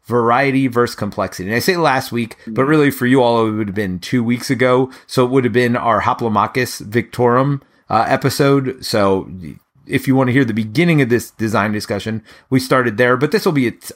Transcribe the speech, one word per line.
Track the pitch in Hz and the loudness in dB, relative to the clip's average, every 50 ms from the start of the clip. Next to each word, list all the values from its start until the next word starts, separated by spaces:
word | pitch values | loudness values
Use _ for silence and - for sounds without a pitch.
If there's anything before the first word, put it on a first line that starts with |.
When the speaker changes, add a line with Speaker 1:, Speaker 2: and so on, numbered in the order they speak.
| _ | _
Speaker 1:
variety | - 117 123 117 117 117 127 139 139 131 135 135 | -4 -2 0 2 2 2 2 2 2 0 0 0
versus | 131 113 120 120 120 - | 0 0 0 0 0 -2
complexity. | - 110 101 98 - 98 95 - - 92 95 | -6 -8 -6 -4 -4 -6 -6 -6 -8 -8 -4
And | 110 | -2
I | 120 | -2
say | - - 185 175 | 0 0 0 2
last | 165 147 131 135 131 - 113 | 2 2 0 0 -2 -4 -4
week, | 120 117 110 - - - | -4 -6 -6 -8 -16 -14
but | - 110 117 | -8 -4 -2
Speaker 2:
Mm-hmm. | 135 139 | 0 2
Speaker 1:
really | 156 156 147 143 | 4 4 4 2
for | 131 - 123 | 0 0 0
you | 123 127 135 123 | 2 4 4 4
all, | 117 117 117 113 | 4 4 2 2
it | 110 107 | 0 0
would | 107 110 101 | -2 -4 -4
have | 92 | -4
been | 104 107 95 90 87 | -4 -4 -4 -6 -8
two | - - - 127 117 | -6 -4 -2 -2 0
weeks | 113 120 120 - - | 0 -2 -4 -2 -4
ago. | 139 113 127 127 127 127 135 127 - - - | -2 0 2 2 2 2 0 0 -4 -14 -20
So | _ - - 127 | _ 0 0 0
it | 123 | 2
would | 127 135 123 | 2 2 2
have | 120 101 | 2 2
been | 123 123 120 120 | 2 2 2 0
our | 120 - 117 113 101 | 0 0 0 0 2
Hoplomachus | 92 113 123 - 117 117 107 101 104 110 - 131 123 120 - - | 2 0 -2 -2 -2 0 0 0 0 0 0 -4 -4 -4 -6 -12
Victorum, | - 104 104 120 113 - - - 123 120 120 127 131 143 143 139 - _ _ _ _ _ | -14 -4 -2 -2 -2 -2 -2 0 2 2 4 2 2 0 -2 -4 -6 _ _ _ _ _
uh, | - 110 113 | 0 0 2
episode. | - 131 131 - 135 - - 147 139 139 139 131 127 127 - - | 2 0 0 0 -2 0 2 2 2 2 2 0 -2 -8 -8 -10
So | - - 110 101 98 98 95 - - 82 92 90 76 62 50 _ _ _ _ _ | -4 -2 0 2 2 2 0 -2 -6 -12 -14 -14 -14 -16 -18 _ _ _ _ _
if | - - 131 - | -4 -4 -4 0
you | 139 131 | 2 2
wanna | 131 135 127 117 | 2 2 2 2
hear | 139 135 | 2 2
the | 113 107 | 2 0
beginning | 113 113 110 107 131 175 175 165 147 | -4 -4 -2 -2 0 2 2 4 2
of | 135 117 | 2 2
this | 117 117 - - | 2 0 -2 -4
design | - _ 110 113 101 110 98 107 107 | -8 _ -6 -2 0 0 0 0 -2
discussion, | 107 - - 110 101 - 110 110 110 - - - - _ _ | -4 -4 -6 -6 -6 -6 -6 -8 -8 -10 -14 -20 -20 _ _
we | 131 131 | -2 -2
started | 127 - 143 131 123 120 104 101 | 0 2 0 2 2 0 0 2
there, | 123 123 123 | 2 2 4
but | 127 135 147 - | 2 0 0 0
this | 214 - | 0 0
will | 190 165 | 2 0
be | 139 127 | 2 0
its | 113 98 - - - - | 0 -2 -6 -16 -18 -8